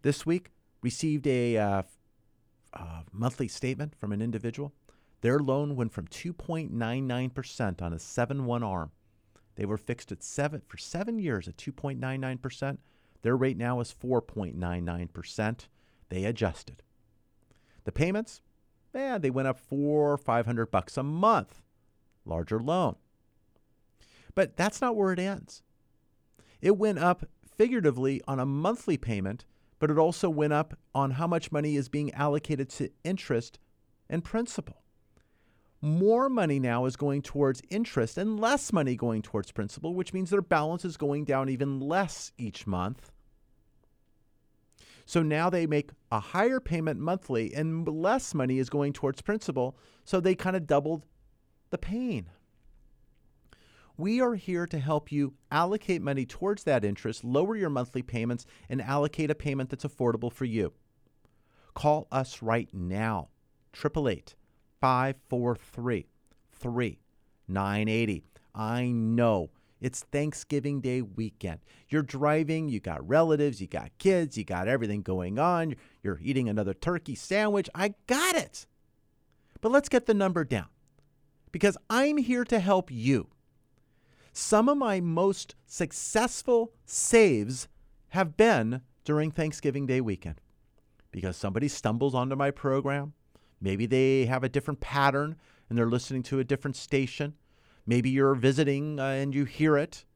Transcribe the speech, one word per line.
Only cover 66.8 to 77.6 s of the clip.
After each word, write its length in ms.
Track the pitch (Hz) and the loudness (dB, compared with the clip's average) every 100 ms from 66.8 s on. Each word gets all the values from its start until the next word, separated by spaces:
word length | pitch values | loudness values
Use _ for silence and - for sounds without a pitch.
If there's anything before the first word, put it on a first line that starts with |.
| 117 - _ _ _ _ - | -2 -4 _ _ _ _ -4
nine 400 | 95 98 104 107 | -2 0 0 2
eighty. 360 | 110 113 85 - - _ | 2 2 -2 -8 -20 _
I 320 | - 110 120 123 | -6 -4 -2 0
know 640 | 120 110 117 117 101 80 _ _ _ | 0 2 4 4 4 -2 _ _ _
it's 260 | 127 - | -6 -6
Thanksgiving 760 | - 143 151 - - 143 139 143 | -4 -2 -2 -4 -4 -2 -2 -2
Day 220 | 127 127 | -2 -2
weekend. 580 | 107 95 110 _ 95 80 _ - _ | -4 -6 -6 _ -8 -8 _ -20 _
You're 140 | 151 | -2
driving, 680 | 143 135 147 156 156 160 156 | -2 0 2 2 2 -2 -2
you 100 | 110 | -4
got 260 | 92 76 76 | -4 -8 2
relatives, 540 | 147 165 151 147 110 | 4 6 4 2 -2
you 60 | 95 | -6
got 300 | 82 - _ | -6 -8 _
kids, 400 | 190 185 156 - | 4 4 2 -4
you 60 | |
got 240 | 92 90 95 | -4 -2 0
everything 340 | 131 110 104 | 0 0 -4
going 360 | 92 92 90 107 | -2 -2 -2 0
on. 380 | 165 175 165 123 - _ | 2 2 0 -6 -14 _
You're 160 | 101 82 | -6 -4
eating 280 | 90 135 120 | -2 0 0
another 260 | 104 98 | 0 -2
turkey 400 | 95 170 170 - | -2 -2 -2 -4
sandwich. 540 | 120 - 196 214 202 | -10 -2 0 2 0